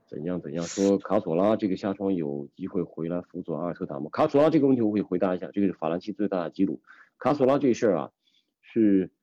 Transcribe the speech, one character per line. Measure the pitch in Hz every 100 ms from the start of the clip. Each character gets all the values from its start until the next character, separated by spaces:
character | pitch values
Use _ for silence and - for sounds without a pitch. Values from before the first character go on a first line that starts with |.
| _
怎 | - 80
样， | 90
怎 | 78
样？ | 80 85
说 | - 98 98
卡 | - 101
索 | 90 80
拉 | 101 110
这 | 104
个 | 92
下 | 104
窗 | 98 98 92
有 | 73 71 71
机 | - 92
会 | 95
回 | 82 - 82
来 | 87
辅 | 90 87
佐 | 85 76
阿 | 87
尔 |
特 | - 90
塔 | 71
吗？ | 76
卡 | - 151
索 | 143
拉 | 160
这 | 156
个 | 139
问 | 127
题 |
我 | 107
可 | 104
以 |
回 | - 90
答 | 98 90
一 |
下， | 87
这 | 101
个 | 98
是 |
法 | - 78
兰 | 87
西 | 107
最 | 98 101
大 | 95
的 | 80
记 | - 95
录。 | 67 _ - - _
卡 | -
索 | 147 127
拉 | 143
这 | 139
事 | 107 117
儿 | 85
啊， | 65 _ _ _ _ _
是 | _ 117 107 98 85 _